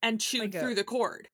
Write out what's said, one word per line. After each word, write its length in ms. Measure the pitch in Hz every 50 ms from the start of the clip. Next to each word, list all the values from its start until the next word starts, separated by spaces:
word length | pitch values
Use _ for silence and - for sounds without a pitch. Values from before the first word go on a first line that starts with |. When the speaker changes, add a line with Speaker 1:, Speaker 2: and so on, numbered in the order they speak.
Speaker 1:
and 180 | - 226 226 214
chewed 220 | - - - 247
Speaker 2:
Like 120 | 220 208 190
a 40 | 170
Speaker 1:
through 140 | 156 254 226
the 100 | 190 202
cord. 440 | - 240 247 226 - - - - -